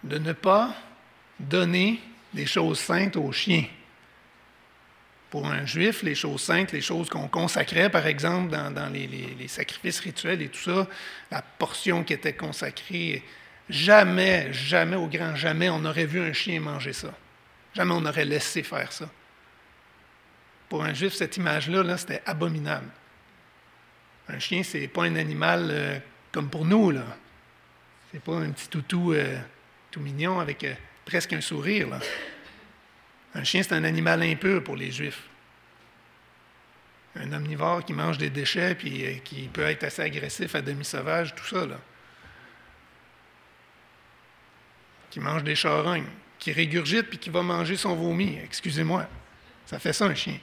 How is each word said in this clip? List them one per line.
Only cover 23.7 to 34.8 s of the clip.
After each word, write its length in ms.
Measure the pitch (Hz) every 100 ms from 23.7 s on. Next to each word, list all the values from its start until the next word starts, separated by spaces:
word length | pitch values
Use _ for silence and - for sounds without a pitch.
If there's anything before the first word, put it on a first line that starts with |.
| - - _ _ - -
Un 100 | 139
chien, 240 | - 175
c'est 240 | 185 - 139
pas 160 | -
un 140 | 170 160
animal, 500 | 156 151 156 175 170
euh, 300 | 151 143 139 - - -
comme 180 | - 143
pour 140 | 156
nous, 280 | 160 208 202
là. 120 | 139 117 113 - - - - - - - - -
C'est 140 | 151
pas 140 | 147 165
un 120 | 156
petit 180 | 143 -
toutou, 420 | 160 139 180 175
euh, 260 | 151 139 135 127 - - - -
tout 80 | -
mignon 400 | 143 139 165 185
avec, 240 | 151 143
euh, 100 | 143 - - -
presque 300 | - 175 -
un 80 | 156
sourire, 480 | - 151 147 208 160
là. 100 | - - - - - - - - - - - - - - 156
Un 80 |
chien, 200 | 139 180
c'est 100 | 190
un 100 | 165
animal 400 | 160 160 165 165
impur 400 | 165 156 190 190
pour 140 | -
les 160 | -